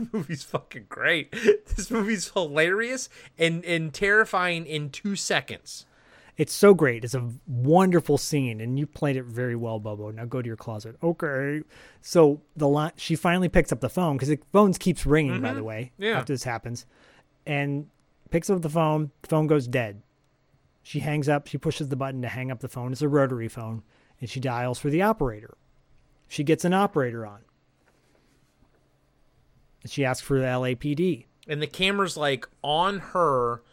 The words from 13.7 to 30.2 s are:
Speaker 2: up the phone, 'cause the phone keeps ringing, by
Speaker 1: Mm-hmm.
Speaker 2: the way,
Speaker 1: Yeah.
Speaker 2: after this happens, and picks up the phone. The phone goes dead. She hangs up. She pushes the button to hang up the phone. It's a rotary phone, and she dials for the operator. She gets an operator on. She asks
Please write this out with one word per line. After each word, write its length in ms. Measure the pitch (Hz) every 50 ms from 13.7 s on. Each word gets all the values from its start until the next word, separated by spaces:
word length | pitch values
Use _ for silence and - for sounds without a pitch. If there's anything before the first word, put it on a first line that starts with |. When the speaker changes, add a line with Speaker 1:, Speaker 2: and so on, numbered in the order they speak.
Speaker 2:
up 100 | - 117
the 80 | - 123
phone, 280 | - - 180 165 143 131
'cause 120 | 131 139
the 100 | 151 139 - _
phone 220 | - 196 208 196 175
keeps 320 | - - 185 165 - -
ringing, 340 | 139 143 156 156 135 123 -
by 80 | - 117
Speaker 1:
Mm-hmm. 80 | 117 113
Speaker 2:
the 60 | 107
way, 280 | 110 110 107 123 127 _ -
Speaker 1:
Yeah. 180 | 196 214 220 175
Speaker 2:
after 160 | 123 - 143
this 100 | 123 -
happens, 440 | 127 117 113 - 123 120 120 - _ _ _ _ _ _ _ _ _ _ _ _
and 420 | - 147 143 143 143 143 143 151 - _ _ _ _ _ _ _ -
picks 180 | - 170 165 -
up 140 | 202 180 165
the 60 | 156
phone. 420 | 147 170 160 156 156 151 151 143 - _
The 60 | - -
phone 180 | 160 156 156
goes 220 | 151 156 151 131 120
dead. 340 | 120 131 117 107 101 104 - _ _ _ _ _ _ _ _ _ _ _ _ _ _ _
She 180 | _ - - 151
hangs 280 | 139 151 147 151 143 139
up. 160 | 147 143 143 -
She 120 | - 139
pushes 300 | - 160 143 - 160 135
the 60 | 143
button 280 | 127 135 135 135 131 123
to 40 | 117
hang 220 | 104 127 127 131
up 80 | 131 117
the 60 | - 131
phone. 240 | - 131 120 127
It's 120 | 131 123 151
a 40 | 147
rotary 400 | 143 147 139 127 127 120 117 113
phone, 360 | - - 113 110 113 113 - _ _ _ _ _ _ _
and 80 | 127 113
she 120 | - 131
dials 400 | 123 135 120 120 123 127 123 -
for 100 | - 147
the 140 | 139 165 190
operator. 500 | 214 220 - 151 127 110 107 107 - - _ _ _ _ _ _ _ _ _ _ _ _ _ _ _
She 160 | - - 147
gets 220 | 139 160 156 -
an 80 | 175 180
operator 540 | 190 202 190 - 156 135 123 117 117 110 104
on. 140 | 101 101 _ _ _ _ _ _ _ _ _ _ _ _ _ _ _ _ _ _ _ _ _ _ _ _ _ _ _ _ _ _ _ _ _ _ _ _ _ _ _ _ _ _ _ _ _ _ _ _ _
She 200 | 120 - - 139
asks 200 | 127 127 -